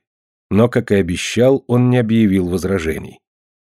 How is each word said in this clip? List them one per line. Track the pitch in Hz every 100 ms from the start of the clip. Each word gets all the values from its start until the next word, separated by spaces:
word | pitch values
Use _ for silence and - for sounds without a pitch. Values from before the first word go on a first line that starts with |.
| _ _ _ _ _
Но, | 95 120
как | 123 110
и |
обещал, | 101 87 85 - - 123 139 -
он | 123 123
не | 123
объявил | 110 113 107 95 90
возражений. | 90 90 98 80 73 67 - _ _ _ _ _